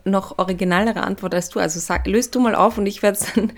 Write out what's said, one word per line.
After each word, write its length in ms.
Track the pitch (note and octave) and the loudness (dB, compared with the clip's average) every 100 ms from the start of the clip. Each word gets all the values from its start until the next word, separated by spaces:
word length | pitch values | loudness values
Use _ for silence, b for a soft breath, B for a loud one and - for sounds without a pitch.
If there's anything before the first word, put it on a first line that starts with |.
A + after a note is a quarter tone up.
| F#3+ | 0
noch 320 | G3 - - | 0 0 -2
originalere 640 | F#3 F3+ F#3 F3 A3+ A3 | -2 0 0 2 2 0
Antwort 320 | - G3 F#3 | -4 -4 -2
als 160 | F3 F3 | -2 -2
du. 100 | G#3+ | -2
Also 200 | E3+ E3 | -2 -2
sag, 260 | - F3 F#3+ | -4 -2 0
löst 280 | G#3 B3+ B3+ | 0 0 2
du 40 | |
mal 140 | A#3+ - | 2 4
auf 220 | G#3 A3+ | 2 2
und 80 | G3+ | -4
ich 160 | G3+ | 0
werd's 320 | G#3 G3 - | 0 0 -2
dann, 200 | - A3 | 0 0